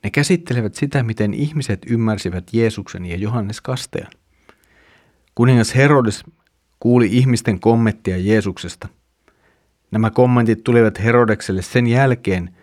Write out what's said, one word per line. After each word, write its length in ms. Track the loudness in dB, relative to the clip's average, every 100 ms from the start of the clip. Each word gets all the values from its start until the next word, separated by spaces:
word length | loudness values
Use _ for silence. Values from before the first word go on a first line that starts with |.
Ne 60 | -2
käsittelevät 640 | -2 0 0 0 -4 -4 -4
sitä, 280 | -4 -2
miten 300 | -4 -2 -2
ihmiset 520 | -2 -4 -4 -4 -6 -2
ymmärsivät 640 | -2 0 -2 -4 -8 -4
Jeesuksen 520 | 0 0 -2 -12 -12 -8
ja 120 | -6
Johannes 440 | -4 -4 -6 -8
Kastajan. 500 | -8 -8 -8 -12 -12 _ _ _ _ _ _ _ _ _ _ _ _ 0
Kuningas 400 | 4 4 2 2
Herodes 480 | 4 4 2 -4 -12 _ _ _ _ _
kuuli 300 | 2 4 4
ihmisten 480 | 2 2 2 -2 0
kommenttia 580 | 2 2 2 0 -6 -4
Jeesuksesta. 680 | 0 0 0 -8 -12 -14 -18 _ _ _ _ _ _ _ _ _ _
Nämä 180 | -2 0
kommentit 540 | 2 4 4 2 0
tulivat 400 | 2 4 4 2
Herodekselle 580 | 0 2 2 0 -4 -6
sen 260 | -2 -2 0
jälkeen, 680 | 2 2 0 -2 -4 -6 _